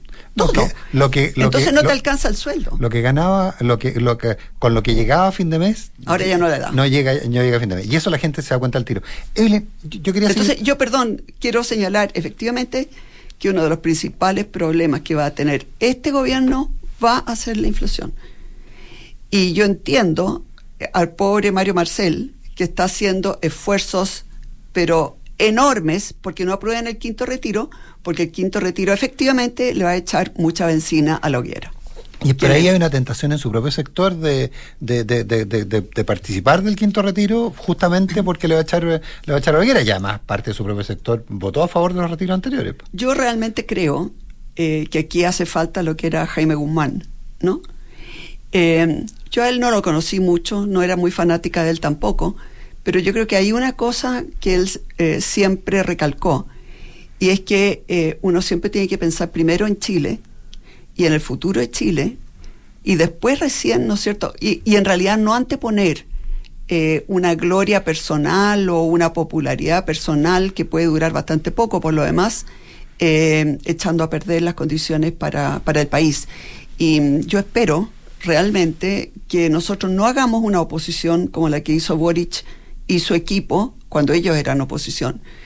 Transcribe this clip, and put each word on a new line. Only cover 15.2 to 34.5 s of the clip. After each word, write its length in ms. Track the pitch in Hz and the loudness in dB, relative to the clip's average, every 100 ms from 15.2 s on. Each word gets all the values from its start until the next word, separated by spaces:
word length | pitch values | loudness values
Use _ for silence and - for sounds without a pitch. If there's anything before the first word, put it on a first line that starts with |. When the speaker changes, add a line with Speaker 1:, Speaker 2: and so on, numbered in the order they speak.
| 143 | 0
Speaker 2:
a 60 | |
tener 340 | - 147 143 - - | 0 0 0 -4 -2
este 320 | 226 254 302 | 0 0 0
gobierno 580 | 277 254 262 254 269 - - - - | 0 0 2 2 2 0 -4 -6 0
va 140 | 233 247 | 2 2
a 160 | 254 226 | 0 -6
ser 180 | - 220 | -4 0
la 100 | 220 | 2
inflación. 460 | 208 214 - - - - - - - - - - - - - - | 2 2 0 -4 -10 -12 -16 -18 -18 -20 -20 -20 -20 -20 -20 -2
Y 200 | 202 180 | 2 2
yo 100 | 170 208 | 4 2
entiendo, 800 | 196 - 185 196 156 185 349 - - - - | 2 0 2 2 2 0 -4 -10 -18 -20 -12
eh, 100 | - | -4
al 180 | 190 170 | 0 0
pobre 400 | - 196 208 202 | 0 2 2 2
Mario 220 | 190 190 | 2 2
Marcel, 600 | 175 170 - 190 156 254 - - | 2 0 0 0 0 -4 -12 -16
que 120 | - 180 | -4 -4
está 180 | - | 0
haciendo 560 | 185 - 202 190 180 - | -2 0 0 0 -2 -2
esfuerzos, 840 | 160 - - 196 - 190 196 - - - - - - | -4 -4 0 0 0 -2 -2 -4 -12 -16 -16 -16 -6
pero 440 | - 170 165 151 - - - | -2 2 2 0 -6 -16 0
enormes, 760 | 214 220 285 247 160 170 202 - | 2 4 4 4 0 -2 -4 -10
porque 240 | 190 165 | -10 -6
no 80 | 185 | -4
aprueban 340 | 196 208 226 233 | -2 -4 -4 -6
el 100 | 226 | -8
quinto 280 | 233 220 247 | -8 -6 -6
retiro, 440 | 254 233 208 294 - - - | -4 -4 -4 -4 -8 -20 -12
porque 200 | - 170 | -6 -2
el 80 | 165 | -2
quinto 280 | - 185 208 | -2 -2 -2
retiro 320 | 185 175 190 | -2 0 0
efectivamente 800 | 202 262 - 269 262 247 240 247 | 2 0 0 2 2 0 0 -2
le 120 | 214 175 | 0 0
va 60 | |
a 40 | 180 | 0
echar 380 | 180 160 - - | 0 -2 -2 0
mucha 300 | 165 170 175 | 0 2 2
benzina 480 | 160 160 160 147 160 | 2 2 2 2 2
a 140 | 147 | 0
la 100 | 131 | -2
hoguera. 320 | - - - - - - - - | -4 -8 -12 -14 -14 -16 -16 -2
Speaker 1:
Y 100 | 139 | 0
por 60 | 131 | 4
Speaker 2:
¿Quién 120 | 143 | 4
Speaker 1:
ahí 140 | 143 175 | 6 6
Speaker 2:
es? 40 | |
Speaker 1:
hay 40 | 185 | 6
una 140 | 165 | 4
tentación 420 | 135 127 117 147 | 2 0 -2 -2
en 60 | 147 | 0
su 100 | - | 0
propio 220 | 113 135 | 0 0
sector 440 | 135 151 - 190 175 | -2 -4 0 0 2
de, 340 | 156 143 131 | 0 0 0